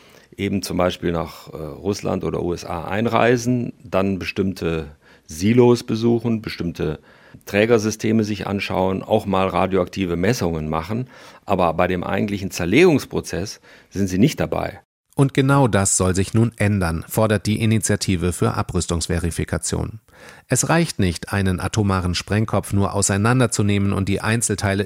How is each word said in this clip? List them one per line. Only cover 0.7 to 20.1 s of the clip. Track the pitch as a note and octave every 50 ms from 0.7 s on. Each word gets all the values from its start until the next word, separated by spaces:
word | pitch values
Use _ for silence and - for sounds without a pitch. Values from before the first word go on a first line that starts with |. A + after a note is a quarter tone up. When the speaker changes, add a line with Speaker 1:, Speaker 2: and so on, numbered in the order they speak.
| F2+
Speaker 1:
Beispiel | F2+ F2+ F2+ F2+ - - F2
nach, | E2+ E2 E2 E2+ - - - -
äh, | -
Russland | - D#2 D2+ C#2+ - D#2 G2 G#2 - - F#2+ F#2+ F#2+ -
oder | E2 D#2+ D#2+ E2
U | F2 F2
S | E2+ -
A | - F2+ E2+ D2+
einreisen, | - F#2 G#2 A2+ A#2 A2 A2+ A2+ A#2 B2+ B2 A2+ A#2+ B2+ B2 A#2+ - - _ -
dann | F#2+ F#2 F#2+ G2 G2 G2 F2+
bestimmte | E2+ - - - G2 F#2+ F2 - F#2 E2 E2 D#2+ D#2 D2+ D2+ - _ - - _ _
Silos | - D#2 D#2 F#2 G#2+ A2+ B2 A#2+ A#2+ A#2+ A#2+ -
besuchen, | - A#2 A2 A2+ A#2 A#2+ A#2 A#2 A#2+ A2+ A2
bestimmte | A2 - - - E2+ F2 D#2 - E2 D#2+ D2+ - - - - - - - - - _
Trägersysteme | - - G2+ G#2+ A#2 A#2+ A2 G2+ A2 G#2+ - - A2 A2 A2+ G#2+
sich | G#2 G#2+ G2 F#2
anschauen, | F#2 G2 G2+ - - F#2+ F#2 F#2 F#2+ F#2+ F#2+ -
auch | - G#2+ A2 -
mal | F#2+ F#2+ F#2+ F#2+ F#2
radioaktive | F2 F2 F#2 F#2 F#2 F#2 F2+ F2 - G2 F#2+ F2 E2+
Messungen | E2+ F2+ G2+ B2+ - G#2 E2+ E2 D#2+ D#2 D#2
machen. | D#2 E2 E2 F2 A2 A#2 C3 - - - - - - - _
Aber | - G2+ F#2 F2+ E2 D#2
bei | E2+ F2+
dem | F2+ F#2 F2+ F2+
eigentlichen | - F#2+ G2+ A2 G#2 G2+ G2 F#2+ F#2
Zerlegungsprozess | - - F2+ E2+ G2+ C#3 F3+ F#3+ D3+ A#2+ - - - E2+ D#2+ - - E2 F#2 A2 - - _ - - - - _
sind | - F2+ G2 F#2
sie | F#2 F#2
nicht | G#2 - - -
dabei. | F2 - E2 E2+ E2 E2+ G2 - - _ _ _ _ _ _
Speaker 2:
Und | - C#3 C3 -
genau | - C3+ C3+ C#3 C#3 C3+
das | A#2 G2 G2 G2 G2 -
soll | - F#2+ F#2 F2+
sich | F#2 F#2+ - -
nun | A2+ A#2 A#2 -
ändern, | - G#2+ G#2 G#2 G2 F2+ E2 E2 E2 - -
fordert | - - A2 G#2+ G#2+ G2+ -
die | G#2+ G#2+ G#2+ A2+
Initiative | G#2+ A2 G#2+ - - G#2 - - - F#2+ E2+ E2+ F2+ E2+
für | - A2+ A2+ A2
Abrüstungsverifikation. | - G#2 - - F2+ E2 - E2+ E2+ - - F2 E2 E2 E2+ D#2+ - D#2+ - - D#2+ - - - E2 E2 E2 - A2 - _